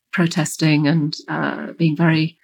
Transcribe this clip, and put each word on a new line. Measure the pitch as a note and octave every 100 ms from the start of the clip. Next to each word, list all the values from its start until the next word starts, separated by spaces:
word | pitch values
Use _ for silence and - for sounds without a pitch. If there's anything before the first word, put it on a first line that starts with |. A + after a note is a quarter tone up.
| _
protesting | - E3+ F#3 - - D#3+ D3+ D3
and, | E3 D3 - -
uh, | D#3 C#3+ D3+ D3
being | - E3 D3+
very, | E3+ D#3+ D#3+ -